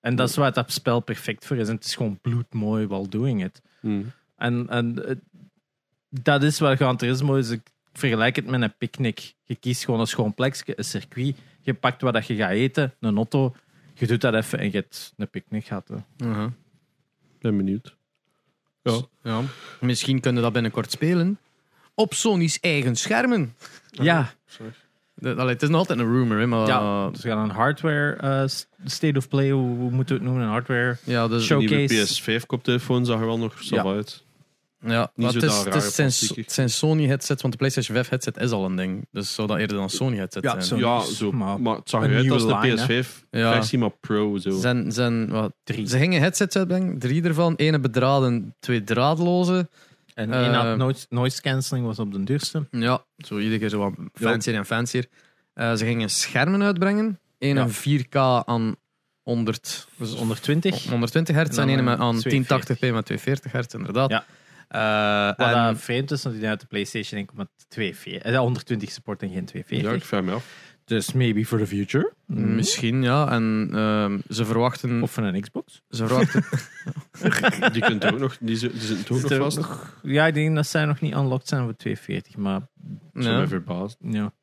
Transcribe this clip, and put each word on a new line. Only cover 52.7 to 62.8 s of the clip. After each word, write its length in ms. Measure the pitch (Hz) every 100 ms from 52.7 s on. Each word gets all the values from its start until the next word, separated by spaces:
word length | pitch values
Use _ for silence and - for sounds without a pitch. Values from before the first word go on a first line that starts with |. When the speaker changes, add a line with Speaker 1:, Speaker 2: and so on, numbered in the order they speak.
Speaker 3:
Ja, 320 | 120 117 127 _ _
zo 200 | - 104
iedere 220 | 107 110
keer 100 | 107
zo 100 | 104
wat 140 | 101 90 85
Speaker 2:
Ja. 160 | - 113
Speaker 3:
fancier 260 | 113 113 110
en 100 | 98
fancier. 400 | 113 120 127 117 _ _ _ _
Eh, 200 | - 117
ze 120 | 113 113
gingen 240 | 117 107
schermen 540 | - - 123 147 196
uitbrengen. 560 | 202 180 190 208 220 190 _ _
Eén 160 | 139 139
Speaker 1:
Ja. 60 |
Speaker 3:
aan 80 | 123
vier 380 | 101 143 147 127
K 60 | 139 131 120 -
aan 300 | 117 110 - _ _ _ _
honderd, 680 | - 120 110 113 - - - -
Speaker 1:
Dus 160 | 113
honderdtwintig. 720 | - 113 110 - 151 190 185 -
Speaker 3:
honderdtwintig 460 | 120 117 - 165 151
hertz 220 | 160 -
Speaker 1:
En 40 |
Speaker 3:
en 60 | 139
Speaker 1:
dan 100 | 135
Speaker 3:
ene 40 | 127
Speaker 1:
een 80 | 120
Speaker 3:
aan 160 | 123 117
Speaker 1:
tweehonderdveertig. 280 | 123 135 123
Speaker 3:
tien 100 | 143
tachtig 320 | - 123